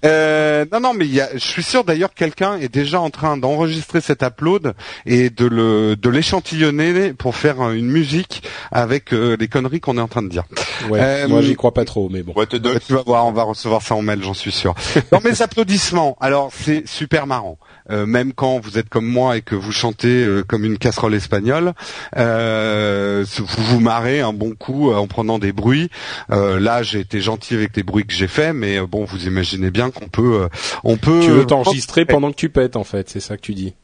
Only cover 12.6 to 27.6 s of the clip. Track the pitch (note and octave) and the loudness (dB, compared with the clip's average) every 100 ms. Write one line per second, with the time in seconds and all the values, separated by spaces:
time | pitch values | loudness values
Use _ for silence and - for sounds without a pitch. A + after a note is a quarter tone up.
12.6 | A#2 A#2+ - C3 B2+ A#2+ A#2 A2 A2+ A2 | 0 -2 0 0 4 2 4 2 -2 -2
13.6 | A#2 A2 G#2+ A2 G#2+ G#2 F#2+ G2 - - | 0 -2 0 -2 0 -2 -4 -6 -4 -2
14.6 | F#2+ F2 - E3+ B2+ F3+ A3 A3+ A3+ - | -2 -2 0 0 4 2 4 0 0 0
15.6 | G#3+ G3+ - F3 D3+ B2+ C3 C#3 C#3 - | 2 2 2 0 0 0 0 0 -2 -6
16.6 | - D3+ - - D3+ D#3+ C#3 B2+ G2+ D#2+ | -2 -2 -2 -10 0 0 0 -6 -6 -14
17.6 | _ - - G#2 G#2 A#2+ B2+ B2+ C3+ C3 | _ -20 -6 -4 0 2 0 0 0 0
18.6 | A2 G2+ A2 A2+ A2+ B2 B2+ A#2 G#2+ G#2 | -2 -4 -2 -2 0 2 2 0 -2 -6
19.6 | G2 G#2+ A#2+ A2 A#2+ B2 A#2 G2+ F#2+ A2 | -4 -2 -2 0 2 4 2 0 0 -2
20.6 | G#2+ G#2+ B2+ G#2+ A2+ G#2+ - G#2 G#2+ D3 | 0 0 0 0 0 0 0 -2 0 0
21.6 | F3 E3+ - - - - A#2 A2+ A2+ A2 | 0 -4 -12 -14 -10 -2 0 2 0 0
22.6 | A2 G#2+ G#2 G2+ G2+ G2+ G2+ - G2+ - | 0 0 0 0 0 0 -2 -4 -6 -2
23.6 | A2 A#2+ A2+ A2+ A#2 C#3 B2 G#2+ A2 A2 | 2 4 4 2 0 0 -2 -2 -6 -6
24.6 | - C3+ C#3+ G#2 G#2 - A2 A2+ G2 G2 | -8 0 2 2 0 -2 -2 0 -2 0
25.6 | G#2+ C#3 E3+ - - - - G2+ G2+ F#2+ | 2 2 0 -6 -14 -14 -2 0 2 2
26.6 | G#2 A#2 A2 G#2+ G2 G#2+ G2 A2 - A#2 | 2 0 -2 -4 -4 -4 -4 -4 -4 -4